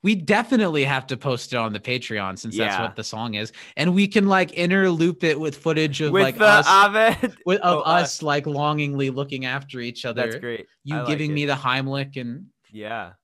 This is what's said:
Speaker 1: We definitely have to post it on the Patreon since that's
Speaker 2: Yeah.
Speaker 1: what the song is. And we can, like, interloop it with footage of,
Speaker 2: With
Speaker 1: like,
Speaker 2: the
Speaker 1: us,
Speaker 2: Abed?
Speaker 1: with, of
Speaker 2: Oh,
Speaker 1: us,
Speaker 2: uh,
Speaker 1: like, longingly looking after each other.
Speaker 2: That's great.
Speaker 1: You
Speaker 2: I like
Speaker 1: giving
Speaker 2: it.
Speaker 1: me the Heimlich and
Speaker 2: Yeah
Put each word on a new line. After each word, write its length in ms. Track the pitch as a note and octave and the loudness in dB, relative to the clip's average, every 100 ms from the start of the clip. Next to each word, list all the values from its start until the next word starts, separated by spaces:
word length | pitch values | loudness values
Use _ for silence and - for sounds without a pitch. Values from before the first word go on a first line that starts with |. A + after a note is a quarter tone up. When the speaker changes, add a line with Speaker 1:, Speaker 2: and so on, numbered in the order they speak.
Speaker 1:
We 100 | G3 | 0
definitely 680 | G#3+ D#3 G#3 A#3 B3+ G3 D3+ | 0 2 0 2 0 2 0
have 240 | C3+ C3+ C3 | 0 -2 -4
to 80 | B2+ | -6
post 360 | C#3+ A#2+ - | -4 -4 -4
it 40 | B2 | -4
on 160 | A2+ | -4
the 80 | G#2 | -4
Patreon 580 | - B2 - G#2+ F#2+ F#2+ | -4 -6 -4 -6 -6 -8
since 180 | A#2 G2+ | -8 -4
that's 200 | A2 F#2+ | -2 -2
Speaker 2:
Yeah. 60 | |
Speaker 1:
what 120 | G2 | -4
the 80 | G#2+ | -8
song 300 | G#2 A2 A#2 | -10 -8 -8
is. 180 | G#2+ A2 - - - | -8 -10 -12 -14 -2
And 160 | D#3+ | 0
we 140 | F3+ G3+ | 2 2
can, 220 | G#3+ G3 | 2 4
like, 240 | F#3+ F3+ | 2 2
interloop 720 | F3 F3 G3 F#3+ E3 E3+ F3 | 0 0 2 2 2 0 2
it 140 | E3 D3 | 0 0
with 180 | D#3 C#3 | -2 -4
footage 440 | D#3+ D#3 D#3 C3+ | -2 0 0 0
of, 120 | D3+ | 0
Speaker 2:
With 100 | F3+ | 2
Speaker 1:
like, 160 | F#3+ - | 2 6
Speaker 2:
the 80 | G#3+ | 8
Speaker 1:
us, 200 | G#3 D#3 | 8 8
Speaker 2:
Abed? 680 | G3 G3+ G#3+ A3+ - B3 - | 6 6 6 4 2 -4 -4
Speaker 1:
with, 160 | F3+ G3 | -2 2
of 180 | F3+ D#3 | 2 2
Speaker 2:
Oh, 20 | |
Speaker 1:
us, 400 | D3+ F3 D#3+ - | 2 2 2 -4
Speaker 2:
uh, 40 | D#3 | -2
Speaker 1:
like, 200 | D3 D3 | -2 -2
longingly 640 | C#3+ D3 D3+ C#3+ C#3 C3+ | -2 -2 0 -2 -2 -2
looking 360 | C3 C#3+ C3+ B2+ | -4 -6 -6 -6
after 340 | C3+ C#3 B2+ | -8 -8 -10
each 240 | A#2+ A#2+ | -10 -8
other. 180 | B2+ A#2 | -8 -4
Speaker 2:
That's 140 | A#2+ A#2+ | -4 -6
great. 300 | A#2+ A2+ - _ | -8 -10 -12 _
Speaker 1:
You 120 | C#3 D3+ | -8 -6
Speaker 2:
I 20 | |
like 80 | B2 | -4
Speaker 1:
giving 240 | D3 D3+ | -4 -4
Speaker 2:
it. 20 | |
Speaker 1:
me 120 | D3 D3 | -2 -2
the 80 | |
Heimlich 600 | C#3 C3+ C3 C3+ C#3 C#3 C3+ | -2 -2 -2 -2 -6 -8 -8
and 260 | A#2+ C3 G3 _ _ | -10 -12 -16 _ _
Speaker 2:
Yeah 420 | G#2+ G#2 A2+ F2+ F#2 | -16 -10 -10 -12 -18